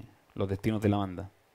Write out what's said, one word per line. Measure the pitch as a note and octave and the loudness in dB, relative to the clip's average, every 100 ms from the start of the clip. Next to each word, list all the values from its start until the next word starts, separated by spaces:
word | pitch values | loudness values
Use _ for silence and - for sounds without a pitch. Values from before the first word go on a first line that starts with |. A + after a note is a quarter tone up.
| - - _ | -16 -20 _
los | - G2 | -6 -4
destinos | G2 A2+ A2 | -2 0 2
de | A2 | 4
la | G#2 | 2
banda. | G2 F2 F2+ - _ | 0 -6 -10 -14 _